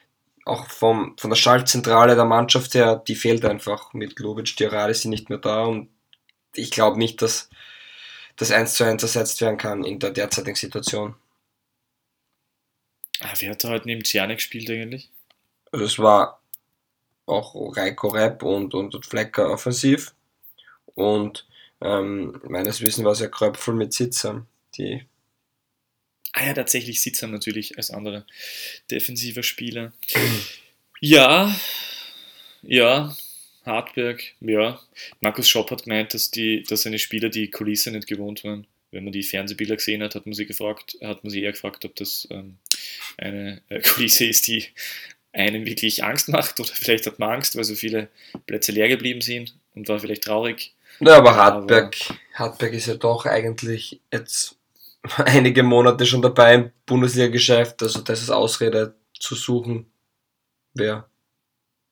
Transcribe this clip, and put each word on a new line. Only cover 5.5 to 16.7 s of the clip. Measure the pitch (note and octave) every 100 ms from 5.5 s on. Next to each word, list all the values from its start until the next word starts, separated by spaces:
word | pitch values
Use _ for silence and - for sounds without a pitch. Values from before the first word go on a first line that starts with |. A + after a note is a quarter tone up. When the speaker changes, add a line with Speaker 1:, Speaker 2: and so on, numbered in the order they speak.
| A2 A2+
Speaker 1:
und | A2 - _ _ _ _ _ _ -
ich | A#2
glaub | - G#2+ G#2
nicht, | A2+ -
dass | A2+ - - - - - - - - - - -
das | A2+
eins | A2 A2+
zu | -
eins | A2+ A2
ersetzt | A2+ A#2 G#2+ -
werden | A2+ G#2+
kann | G#2+ G2+
in | F#2 G2+
der | G2
derzeitigen | G2+ G#2 - G#2 G2+
Situation. | G2 G#2+ - G#2+ G#2 A2 _ _ _ _ _ _ _ _ _ _ _ _ _ _ _ _ _ _ - -
Speaker 2:
Ah, | - -
wer | G2
hat | G#2
da | A#2
heute | A2+ A#2
neben | A2+
Czerny | G#2 G2+ G2+ A2+
gespielt | - A#2 A2
eigentlich? | A2+ A2+ C3+ - - _ _ _ _ -
Speaker 1:
Also | A2+ G#2
es | -
war | A2 G2+ - - _ - _